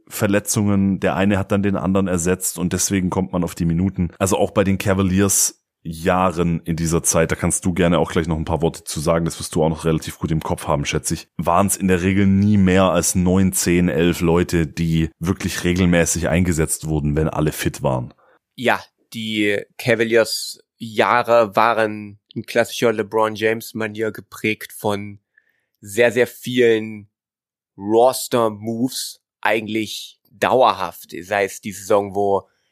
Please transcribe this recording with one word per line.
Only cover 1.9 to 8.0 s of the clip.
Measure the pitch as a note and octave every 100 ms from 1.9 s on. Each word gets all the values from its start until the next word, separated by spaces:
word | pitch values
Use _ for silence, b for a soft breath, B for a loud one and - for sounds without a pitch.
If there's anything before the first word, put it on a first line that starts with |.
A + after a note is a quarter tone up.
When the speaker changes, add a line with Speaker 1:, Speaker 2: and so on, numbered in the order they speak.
| G2 G2
Speaker 1:
ersetzt | F2+ E2+ F#2 - -
und | F2
deswegen | F2+ - G2+ F2+
kommt | F#2+ F#2
man | F2+
auf | E2+ -
die | E2
Minuten. | E2 F#2+ F#2 F2 -
Also | G2 -
auch | G2
bei | -
den | G2 F#2+
Cavaliers | G#2+ F#2+ G2 F#2 G2+ - - - _ _ D#2+
Jahren | D#2+ F2 F2+ F#2 E2 E2+ E2
in | - D#2+
dieser | E2 E2
Zeit, | - E2+ E2
da | -
kannst | F2 -
du | G2
gerne | F2 F2
auch | E2+